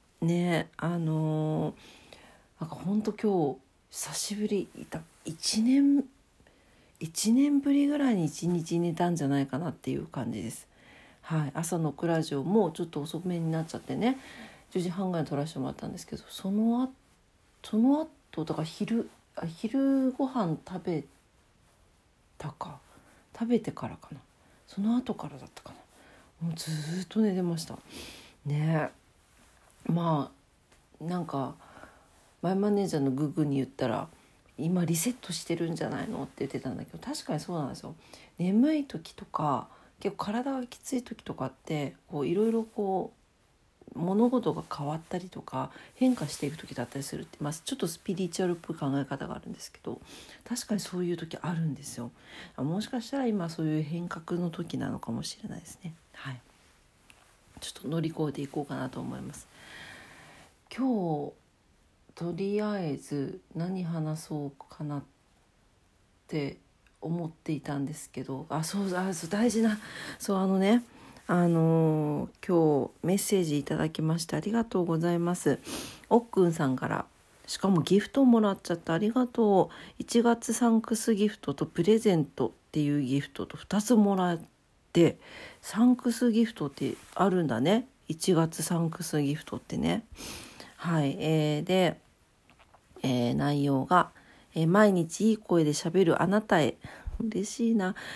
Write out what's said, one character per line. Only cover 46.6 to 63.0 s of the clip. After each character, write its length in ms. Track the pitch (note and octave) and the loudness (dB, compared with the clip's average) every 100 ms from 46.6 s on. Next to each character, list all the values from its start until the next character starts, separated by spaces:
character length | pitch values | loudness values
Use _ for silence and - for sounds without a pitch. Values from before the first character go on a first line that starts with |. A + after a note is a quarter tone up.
| - | -10
だ 100 | - | -8
っ 40 | A#2+ | -8
た 100 | C#3 | -6
り 40 | |
す 140 | C#3 E3 | -8 -10
る 60 | |
っ 20 | |
て、 140 | E3 - | -12 -8
ま 100 | D3 | -6
あ、 20 | |
ち 200 | D#3 - | -6 -8
ょ 20 | |
っ 20 | C4 | -4
と 120 | E3+ | -4
ス 100 | - | -6
ピ 160 | - | -6
リ 140 | F3+ F3+ | -4 -4
チ 140 | - | -2
ュ 20 | |
ア 40 | F#3 | -2
ル 40 | |
っ 20 | E3+ | -2
ぽ 140 | - | -6
い 20 | D#3+ | -4
考 100 | C#3+ C#3 | -2 -2
え 60 | |
方 220 | C#3 C3+ - | -2 -6 -8
が 80 | |
あ 40 | - | -10
る 100 | - | -12
ん 40 | |
で 80 | - | -14
す 120 | - | -16
け 80 | - | -14
ど、 180 | - - - - - - | -12 -12 -14 -20 -20 -18
確 220 | - A#3+ - | -10 -8 -4
か 80 | |
に 60 | G#3 | -4
そ 180 | - F3+ | -4 -4
う 60 | |
い 80 | F3 | -2
う 40 | E3+ | -4
時 200 | E3 - | -6 -8
あ 120 | E3 | -4
る 80 | E3 | -2
ん 140 | D#3+ | -2
で 80 | C#3 | -4
す 140 | - - | -10 -10
よ。 140 | A#2+ - - - - - | -10 -12 -20 -20 -16 -6
あ、 60 | |
も 180 | C#3 F3+ | -4 -2
し 80 | G#3+ | -4
か 120 | B3+ | -6
し 100 | A3+ | -6
た 80 | C#4 | -2
ら 80 | B3+ | 0
今 220 | G#3 E3 | 0 -2
そ 160 | E3 | -2
う 20 | D#3+ | -2
い 140 | D#3 | 0
う 20 | |
変 260 | D3 E3+ F3 | -2 -4 -6
革 320 | E3 - F3 | -10 -6 -2
の 100 | F3 | -2
時 260 | E3 E3+ E3+ | -4 -6 -6
な 140 | - | -6
の 80 | - | -6
か 120 | - | -6
も 120 | A3+ | -6
し 160 | - - | -8 -10
れ 60 | A3 | -12
な 80 | - | -12
い 40 | |
で 60 | - | -14
す 120 | - | -16
ね。 120 | E3+ D#3+ _ | -14 -16 _
は 200 | - C#3 | -16 -12
い。 80 | B2 - _ _ _ _ _ _ - _ _ _ - | -14 -16 _ _ _ _ _ _ -20 _ _ _ -16
ち 80 | - | -16
ょ 120 | - | -12
っ 20 | |
と 60 | - | -6
乗 120 | E3 | -2
り 100 | D#3+ | -2
越 180 | D#3+ D3+ | -2 -4
え 40 | |
て 100 | C#3 | -4
い 40 | C#3 | -6
こ 160 | - | -6
う 40 | C#3+ | -6
か 100 | C3 | -6
な 120 | C3 | -6
と 120 | B2+ | -8
思 160 | B2+ C3 | -8 -8
い 60 | |
ま 120 | C3+ | -12
す。 140 | - - - - - - - - - - - - _ - - | -14 -18 -20 -20 -20 -18 -20 -20 -20 -20 -20 -20 _ -14 -2
今 540 | C4 A3+ F3 D3+ D3 | 0 0 0 -2 -4
日、 20 | - _ _ _ _ _ _ _ | -12 _ _ _ _ _ _ _
と 180 | - E3+ | -8 -6
り 280 | E3+ G3 G#3 | -4 -2 0
あ 200 | G#3+ G3+ | 0 -2
え 160 | E3+ | -2
ず 440 | C3+ | -4